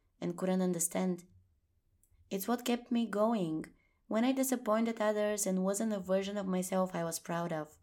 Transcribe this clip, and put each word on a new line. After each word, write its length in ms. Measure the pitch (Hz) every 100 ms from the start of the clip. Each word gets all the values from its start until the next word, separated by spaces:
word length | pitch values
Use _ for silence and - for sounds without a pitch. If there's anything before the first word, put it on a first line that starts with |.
| _ -
and 160 | 175 175
couldn't 240 | 185 185
understand. 640 | 185 175 - 185 185 175 - - _ _ _ _ _ _ _ _ -
It's 160 | 190 190
what 200 | 240 247
kept 260 | 240 -
me 140 | 233 226
going 580 | 196 220 226 170 156 - - _ _ -
when 200 | 214 247
I 60 |
disappointed 680 | 262 262 247 214 214 226 226
others 460 | 214 208 208 208 190
and 180 | 185
wasn't 300 | 185 196 226
a 40 | 208
version 380 | 180 190 196 208
of 100 | 196
myself 480 | 185 185 185 185
I 80 | 180
was 160 | 165 165
proud 360 | - 170 170
of. 240 | 156 151 -